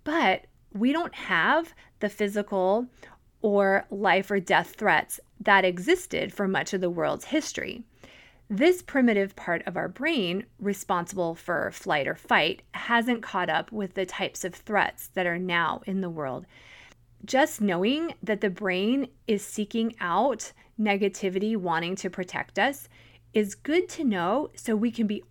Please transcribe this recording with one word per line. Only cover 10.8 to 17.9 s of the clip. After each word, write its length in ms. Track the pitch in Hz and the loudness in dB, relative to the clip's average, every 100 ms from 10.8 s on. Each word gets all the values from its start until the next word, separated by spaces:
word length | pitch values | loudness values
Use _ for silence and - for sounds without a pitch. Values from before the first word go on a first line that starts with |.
| - 180 170 190 170 | -2 -2 -2 -2 -2
for 360 | 165 - 165 190 | -4 -4 -2 -2
flight 340 | - 185 151 135 | -6 -2 0 0
or 80 | |
fight, 480 | 165 - 190 156 - - | -4 0 2 2 -2 -10
hasn't 500 | - - 233 226 233 | -10 0 2 2 -2
caught 280 | - 190 175 | -2 -4 0
up 200 | 160 156 | -2 -2
with 240 | 214 190 | -6 -6
the 120 | 196 185 | -4 -4
types 380 | - 185 - | -4 -6 -6
of 100 | 185 | -10
threats 540 | - - 208 - - - | -10 -2 0 0 -2 -8
that 180 | - 180 | -2 -2
are 120 | 170 | -2
now 440 | 180 170 160 - | 0 0 0 -2
in 160 | - 190 | -4 -4
the 80 | 180 | -4
world. 380 | 165 139 131 175 - - - - - _ - | -4 -6 -6 -10 -20 -20 -20 -20 -20 _ -20
Just 360 | - 262 302 - | -2 2 2 0
knowing 540 | 208 170 202 | -2 0 0